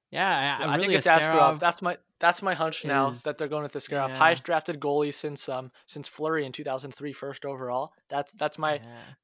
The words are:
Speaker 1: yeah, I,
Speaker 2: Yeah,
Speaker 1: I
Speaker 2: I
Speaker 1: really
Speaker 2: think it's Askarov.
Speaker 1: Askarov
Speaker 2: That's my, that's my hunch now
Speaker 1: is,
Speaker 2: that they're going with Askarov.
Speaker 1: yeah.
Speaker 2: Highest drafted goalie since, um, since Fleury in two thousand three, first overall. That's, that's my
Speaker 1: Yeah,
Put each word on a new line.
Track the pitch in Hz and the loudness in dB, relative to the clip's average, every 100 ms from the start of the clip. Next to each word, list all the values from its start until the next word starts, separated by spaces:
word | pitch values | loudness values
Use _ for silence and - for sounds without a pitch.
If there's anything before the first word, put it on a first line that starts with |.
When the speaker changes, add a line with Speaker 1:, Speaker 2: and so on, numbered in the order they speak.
| _ | _
Speaker 1:
yeah, | 151 190 | -2 0
I, | 156 | 2
Speaker 2:
Yeah, | 139 135 | 0 0
Speaker 1:
I | 147 | 0
Speaker 2:
I | 151 | 0
Speaker 1:
really | 196 | 2
Speaker 2:
think | 185 | 4
it's | 180 | 6
Askarov. | 165 156 160 | 6 6 6
Speaker 1:
Askarov | 143 151 | 4 4
Speaker 2:
That's | 175 - | 0 0
my, | 180 175 _ _ | -4 -4 _ _
that's | 170 180 | 2 2
my | 196 | -2
hunch | 156 160 156 | 0 -2 -2
now | 143 139 139 | 0 2 2
Speaker 1:
is, | 123 | -2
Speaker 2:
that | 151 147 | -8 -6
they're | 147 | -4
going | 151 | -4
with | 147 | -6
Askarov. | 143 - 143 135 | -8 -6 -4 -4
Speaker 1:
yeah. | 131 | 4
Speaker 2:
Highest | 160 165 | 4 4
drafted | - 160 165 151 | 0 -2 -2 -4
goalie | 143 147 147 | -2 0 0
since, | 139 151 143 - | -4 -8 -8 -6
um, | 127 131 - - | -6 -8 -18 -18
since | 147 139 | -14 -14
Fleury | - 156 160 | -6 -2 -2
in | 135 | -4
two | 120 | -6
thousand | 139 131 135 | -6 -6 -8
three, | 120 147 | -10 -10
first | 131 139 135 | -8 -10 -8
overall. | 143 135 127 127 151 _ _ | -10 -8 -4 -4 -4 _ _
That's, | 139 139 | -6 -6
that's | - 151 - | -4 -4 2
my | 156 | 2
Speaker 1:
Yeah, | 147 117 120 123 139 | 2 -4 -16 -18 -20